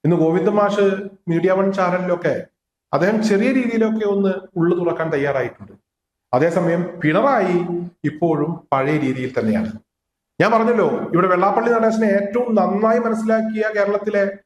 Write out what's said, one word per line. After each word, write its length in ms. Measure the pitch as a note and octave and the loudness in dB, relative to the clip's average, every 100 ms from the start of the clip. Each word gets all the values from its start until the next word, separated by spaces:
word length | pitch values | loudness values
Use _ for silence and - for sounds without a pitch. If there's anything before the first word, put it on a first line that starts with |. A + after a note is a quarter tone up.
ഇന്ന് 120 | D3+ E3+ | 2 2
ഗോവിന്ദ 320 | D#3+ F3+ G3 | 2 2 2
മാഷ് 600 | G#3 G3+ G3+ G3 F#3+ G#3 - - | 2 2 2 0 0 -8 -12 -4
മീഡിയ 240 | E3 F#3 | 0 2
വൺ 200 | F#3 G3 | 2 0
ചാനലിലൊക്കെ 760 | F#3+ F3+ F3+ F3+ F3 D#3 A#2+ - _ _ _ _ | 0 0 0 -2 -2 -2 -4 -8 _ _ _ _
അദ്ദേഹം 300 | C#3 F3+ A3 | 0 2 2
ചെറിയ 300 | G#3+ G3 B3 | 2 2 2
രീതിയിലൊക്കെ 540 | C4+ A#3 A3+ A3 A3 G#3 | 0 0 0 0 0 0
ഒന്ന് 280 | G3+ G3 F#3 - F3 | 0 0 -2 -6 -2
ഉള്ളു 200 | E3+ F3 | 0 0
തുറക്കാൻ 360 | F3 E3 D#3+ | -2 -2 -2
തയ്യാറായിട്ടുണ്ട്. 600 | D3 C#3 C3+ B2 - G2 - _ _ _ _ _ | 0 0 -2 -4 -8 -20 -20 _ _ _ _ _
അതേസമയം 680 | B2+ D#3+ F3 E3+ E3+ F3 - | 2 2 2 0 0 -2 -2
പിണറായി 560 | D3+ E3+ C#4 B3 F3+ F3+ F3 F3 F3 _ | 0 2 2 2 2 0 0 -6 -8 _
ഇപ്പോഴും 560 | D3 - E3+ D3+ D3+ E3 _ | -6 -2 0 0 -2 -6 _
പഴയ 260 | C3+ C3+ D3+ | 0 0 0
രീതിയിൽ 400 | C3 B2+ B2+ B2 | -2 -4 -4 -2
തന്നെയാണ്. 340 | A2 G#2+ A2 - _ _ _ _ _ - | 0 -2 -4 -10 _ _ _ _ _ 0
ഞാൻ 120 | F#3+ | 2
പറഞ്ഞല്ലോ, 380 | A3+ A3+ A3 D#3+ A#2+ - | 4 2 0 0 -2 -2
ഇവിടെ 140 | E3 F#3 | 0 2
വെള്ളാപ്പള്ളി 440 | F3+ G3 G#3+ A#3 | 2 2 0 0
നടേശനെ 360 | A#3 A3 A3 G#3+ | 2 2 0 0
ഏറ്റവും 480 | G3+ G3+ A#3+ A#3+ | 0 -2 -4 0
നന്നായി 440 | G#3+ F3+ G3 A3 A#3 | 0 0 0 0 0
മനസ്സിലാക്കിയ 640 | A3+ A3 A3 A3 A3 G#3+ G#3+ G#3+ | 0 -4 -2 -2 -2 -4 -4 -2
കേരളത്തിലെ 600 | G3+ G#3 G#3 G#3 G3 G3 | -2 -2 -2 -2 -2 -6